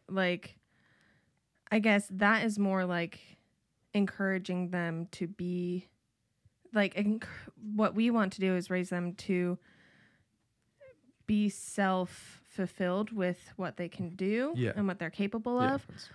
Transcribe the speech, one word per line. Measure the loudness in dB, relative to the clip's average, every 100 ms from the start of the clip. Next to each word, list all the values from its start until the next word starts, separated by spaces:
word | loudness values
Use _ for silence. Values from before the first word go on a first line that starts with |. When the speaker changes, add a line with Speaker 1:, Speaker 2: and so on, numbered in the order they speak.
| -6
Speaker 1:
like, | 0 0 0 -6 -20 _ _ _ _ _ _ _ _ _ _ 0
I | 2
guess | 6 4 2
that | 2 4 4 2
is | 2
more, | 2 2 2
like, | 0 -2 -6 -20 -20 _ _ _ _ _
encouraging | 0 0 0 -2 -2 -2 -4 -2
them | -2 -2 -4 -6
to | -6 -8
be, | -6 -4 -2 -2 -4 -6 _ _ _ _ _ _ _ -4
like, | 2 2 2
enc-, | 0 0 -4 -14 -16 -14 -4 2
what | 2 4
we | 4
want | 4 2
to | 2
do | 0 2
is | 0
raise | -2 -2
them | -2 -4 -4
to | 0 0 2 -2 _ _ _ _ _ _ _ _ _ _ _ _ -20 -20 _ _ -2
be | 2 2
self-fulfilled | -2 -8 0 2 2 -2 -8 -20 -20 -12 -6 -4 -2 -2 0 -2
with | -2 -2 -2 -8 -8
what | -8 -6
they | -10
can | -8 -8 -4
do | -2 0 0 0
Speaker 2:
Yeah. | -2 0
Speaker 1:
and | -2
what | -2
they're | -6
capable | -4 -4 -2 -2 2
Speaker 2:
Yeah, | 2 0
Speaker 1:
of. | -4
Speaker 2:
that's | -16 -18